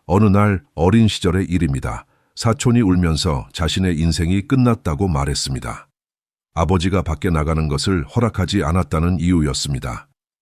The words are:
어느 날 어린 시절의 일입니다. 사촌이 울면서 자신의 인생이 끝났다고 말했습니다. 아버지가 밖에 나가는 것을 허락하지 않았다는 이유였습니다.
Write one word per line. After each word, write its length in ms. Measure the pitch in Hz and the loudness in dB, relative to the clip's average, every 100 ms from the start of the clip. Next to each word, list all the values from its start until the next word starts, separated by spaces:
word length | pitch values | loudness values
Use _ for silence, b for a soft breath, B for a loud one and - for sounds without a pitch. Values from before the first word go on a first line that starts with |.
| - | -2
어느 180 | 95 | 2
날 380 | 107 101 104 92 _ | 4 4 2 0 _
어린 340 | - 87 113 110 | 0 2 4 4
시절의 380 | - 90 90 78 | 2 -2 -2 -2
일입니다. 600 | 87 82 65 65 - - _ _ | -2 0 -2 -6 -10 -14 _ _
사촌이 460 | - 117 107 127 120 | -4 -2 0 2 2
울면서 640 | 98 90 87 78 87 69 - | 4 4 2 0 0 -2 -6
자신의 460 | - 82 92 92 78 | -6 -4 0 0 0
인생이 440 | 82 78 85 98 95 | 0 0 0 0 0
끝났다고 580 | 131 123 113 - 71 98 | 2 2 0 -2 -2 0
말했습니다. 800 | 71 69 69 69 65 117 107 - _ _ _ _ _ _ | 0 -2 -4 -6 -8 -8 -14 -18 _ _ _ _ _ _
아버지가 480 | 80 82 92 90 92 | -4 0 2 0 -2
밖에 280 | 80 76 95 | -2 -4 -2
나가는 380 | 78 76 80 78 | 0 0 -2 -2
것을 360 | 71 - 92 | -2 -2 -2
허락하지 600 | 71 120 117 - 82 98 | -2 -2 -2 -2 -2 0
않았다는 560 | 76 90 80 80 85 90 | 0 0 0 0 0 0
이유였습니다. 880 | 87 87 73 65 73 65 62 57 - _ _ _ | 2 2 0 -2 -4 -6 -6 -10 -14 _ _ _